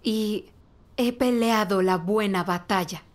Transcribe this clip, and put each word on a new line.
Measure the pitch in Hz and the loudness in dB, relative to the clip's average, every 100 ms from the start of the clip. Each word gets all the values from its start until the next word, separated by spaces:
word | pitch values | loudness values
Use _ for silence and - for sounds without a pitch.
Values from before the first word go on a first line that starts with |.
Y | - 220 214 208 - - - - - - | -2 -2 -2 -4 -8 -20 -20 -20 -18 -2
he | 240 | -2
peleado | 240 254 240 226 220 202 196 | 0 0 2 2 2 2 2
la | 185 185 | 2 0
buena | 170 214 208 190 | 0 0 2 0
batalla. | 180 175 - 196 175 165 - | 0 -4 0 -2 -2 -8 -16